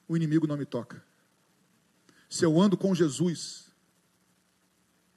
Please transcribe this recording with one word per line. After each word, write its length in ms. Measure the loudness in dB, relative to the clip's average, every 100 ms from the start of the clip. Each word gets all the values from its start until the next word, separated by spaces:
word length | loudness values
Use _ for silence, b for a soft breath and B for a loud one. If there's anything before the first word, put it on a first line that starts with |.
| _
o 80 | -2
inimigo 320 | 2 2 0
não 80 | -4
me 100 | -6
toca. 380 | -8 -8 -16 _ _ _ _ _ _ _ _ _ _ _ b b
Se 160 | 0 2
eu 140 | 4
ando 180 | 4 2
com 180 | 0 2
Jesus, 760 | 0 0 -2 -2 -10 -16 -20 _ _ _ _ _ _ _ _ _ _ _ _ _ _